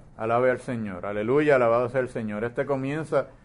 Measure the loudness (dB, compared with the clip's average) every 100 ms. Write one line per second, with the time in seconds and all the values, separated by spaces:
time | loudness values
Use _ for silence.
0 | -12 -6 0 2 2 0 -4 -6 -6 -8
1 | -6 -4 0 2 4 6 6 4 2 -2
2 | -4 -4 -6 -4 -4 -4 -2 -2 -4 -6
3 | -2 -2 -2 -8